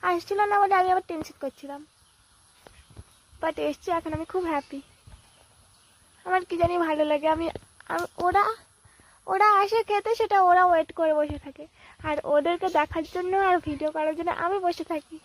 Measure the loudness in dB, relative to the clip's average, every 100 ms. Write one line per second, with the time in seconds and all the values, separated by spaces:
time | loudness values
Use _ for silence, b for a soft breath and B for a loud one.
0 | 0 -2 -2 -2 2 2 4 4 4 2
1 | -2 -10 -10 -10 -10 -10 -16 -16 -18 _
2 | _ _ _ _ _ _ -20 -20 -20 -20
3 | -20 _ _ -8 -6 -4 -4 -4 -4 -4
4 | -4 -8 -6 -6 -4 -4 -6 -16 -16 _
5 | -20 -20 _ _ _ _ _ _ _ _
6 | _ _ -2 -2 -2 0 0 2 0 0
7 | 0 2 0 0 -2 -8 _ _ -8 -6
8 | -6 -2 0 2 0 -2 -12 _ b b
9 | b b -6 2 4 4 4 0 0 -2
10 | 0 -2 2 4 6 6 6 4 2 0
11 | 0 2 0 -4 -12 -18 -20 B B B
12 | -6 -6 2 2 2 0 0 0 0 -2
13 | -6 -6 -2 2 2 2 0 -4 -4 -2
14 | -2 -2 -4 -2 -2 -2 -2 -4 -6 -8
15 | -10 -20